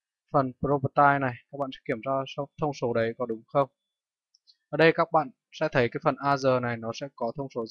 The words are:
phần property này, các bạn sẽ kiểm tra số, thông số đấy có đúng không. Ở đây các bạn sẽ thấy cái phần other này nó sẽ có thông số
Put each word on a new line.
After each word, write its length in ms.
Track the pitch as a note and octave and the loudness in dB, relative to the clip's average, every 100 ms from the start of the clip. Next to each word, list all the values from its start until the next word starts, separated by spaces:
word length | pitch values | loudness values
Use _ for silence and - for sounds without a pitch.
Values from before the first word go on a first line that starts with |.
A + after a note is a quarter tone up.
| _ _ _ | _ _ _
phần 200 | D3+ C3 - | 0 0 -2
property 600 | C#3+ C#3+ C3+ - C#3+ C#3 | -2 0 0 4 4 4
này, 120 | C3+ A#2+ _ | 0 -6 _
các 60 | C#3 | -10
bạn 100 | C3+ | -8
sẽ 60 | - - | -8 -8
kiểm 120 | A#2+ C3+ | -6 -4
tra 60 | C3+ C3+ - | -4 -6 -8
số, 140 | C#3+ - | -10 -6
thông 100 | D#3 C3+ | -6 -2
số 120 | B2+ | -2
đấy 200 | A#2 A2+ A#2 | 0 -2 -4
có 80 | B2 | -6
đúng 160 | A2+ - | -6 -4
không. 220 | C#3+ C3+ _ _ _ _ _ _ _ _ _ _ | -2 -2 _ _ _ _ _ _ _ _ _ _
Ở 80 | D3 | 4
đây 140 | E3 D#3+ | 4 4
các 160 | E3 | 2
bạn 180 | D#3+ C#3 - _ | 2 0 -6 _
sẽ 160 | - D#3 | -6 -2
thấy 180 | C#3+ A#2+ | 2 2
cái 100 | D3 | 0
phần 120 | D3+ C3+ C#3 | -2 0 0
other 280 | C#3 C3 B2+ | 2 2 2
này 160 | A#2+ A#2 | 0 -4
nó 140 | A2+ A2+ | -8 -8
sẽ 120 | C#3 - | -10 -8
có 160 | A#2 A2+ | -8 -6
thông 120 | C3+ B2+ | -8 -8
số 100 | A2+ | -6